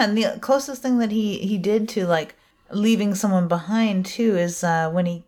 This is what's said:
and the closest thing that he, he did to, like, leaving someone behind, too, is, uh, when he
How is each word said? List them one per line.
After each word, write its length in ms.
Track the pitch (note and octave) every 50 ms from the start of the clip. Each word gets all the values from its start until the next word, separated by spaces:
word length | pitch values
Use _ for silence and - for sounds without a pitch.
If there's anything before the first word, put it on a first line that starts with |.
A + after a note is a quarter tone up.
| A#3
and 120 | G#3 G#3
the 200 | A3+ A3 - - -
closest 400 | - - C4+ C#4 C4+ C#4+ C4 B3+ -
thing 140 | B3+ B3 A#3+
that 120 | A3+ G#3
he, 260 | G#3+ A3 G#3+ G#3 G3 -
he 180 | - F#3+ G#3+ F#3+
did 280 | F3 G3+ G#3+ A3 G#3+ A3
to, 160 | - G#3 F3+
like, 280 | F3 E3+ D#3+ D3+ - - _ _ _ _ _ _ -
leaving 420 | - G#3 G#3 A3+ A3+ G3 G#3 G3+ F#3+
someone 340 | F#3+ - G3+ F#3+ F3+ F3
behind, 560 | E3 F3 E3+ D#3+ F3+ A3 A3+ A3+ G#3+ G3 F#3 F#3
too, 280 | - - - A#3 A3+ G3
is, 280 | F3 F3 F3 E3+ - -
uh, 260 | E3+ E3 E3 E3 D#3+
when 160 | E3 F3+ F3
he 180 | F3 F3 E3+ -